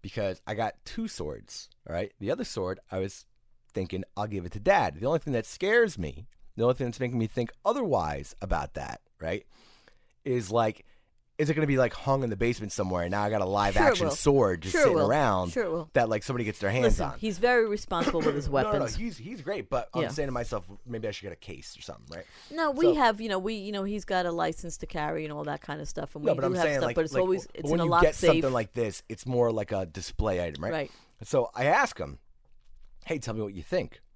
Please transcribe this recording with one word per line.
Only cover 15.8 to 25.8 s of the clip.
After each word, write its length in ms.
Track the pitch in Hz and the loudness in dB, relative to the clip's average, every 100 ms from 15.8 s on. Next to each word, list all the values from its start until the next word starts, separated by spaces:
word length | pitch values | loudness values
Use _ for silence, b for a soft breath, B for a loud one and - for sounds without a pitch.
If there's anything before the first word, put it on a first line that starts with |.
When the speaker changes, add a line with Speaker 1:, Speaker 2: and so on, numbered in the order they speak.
| 156 | 0
Speaker 1:
that, 160 | 139 117 | 0 2
like, 120 | 110 | 0
somebody 200 | - 123 | -2 -2
gets 160 | 107 104 | -2 -2
their 100 | 98 | 0
hands 140 | 120 123 - | 2 4 4
Speaker 2:
Listen, 60 | 78 | 0
Speaker 1:
on? 60 | 62 | -4
Speaker 2:
he's 200 | 220 180 | -4 2
very 260 | 240 247 226 | 4 4 2
responsible 540 | 208 - 170 170 170 | -2 -2 -2 0 2
with 160 | 151 143 | 0 0
his 120 | 143 | 0
Speaker 1:
<coughs> 20 | |
No, 80 | 135 | 0
no, 60 | |
no, 80 | 131 | 2
Speaker 2:
weapons. 240 | - 120 110 | 0 -2 -4
Speaker 1:
he's, 180 | 226 147 | -6 -8
he's 220 | 131 226 | -12 -10
great, 300 | 151 202 101 | -6 -6 -4
but 180 | 123 - | -4 -2
I'm 80 | - | -4
Speaker 2:
Yeah. 60 | 160 | -4
Speaker 1:
saying 180 | 147 139 | -2 -4
to 40 | |
myself, 360 | 123 117 107 90 101 123 | -4 -4 -6 -8 -16 -10
"Maybe 220 | 113 110 | -6 -6
I 40 | |
should 120 | - | -8
get 80 | 98 | -12
a 60 | 85 | -14
case 400 | - 69 - - | -14 -14 -14 -16
or 40 | |
something," 320 | - 58 58 | -14 -16 -14
right? 120 | 82 - B B | -16 -16 B B
Speaker 2:
No, 200 | 311 320 | -2 -2
we 160 | 269 339 | 4 4
Speaker 1:
So 80 | 311 | 6
Speaker 2:
have, 260 | 240 208 | 4 2
you 80 | 226 | -2
know, 100 | 190 | -2
we, 140 | 190 | -2
you 180 | 220 196 | -4 -6
know, 140 | 202 196 | -4 -4
he's 180 | 208 | -4
got 220 | 180 185 175 | -2 0 0
a 80 | |
license 420 | 170 160 160 175 - | 0 -2 -2 -10 -10
to 60 | - | -8
carry 380 | 165 151 160 | -4 -4 -4
and 80 | 156 | -6
all 140 | 147 147 | -8 -6
that 160 | 147 | -8
kind 180 | - | -8
of 80 | 147 | -8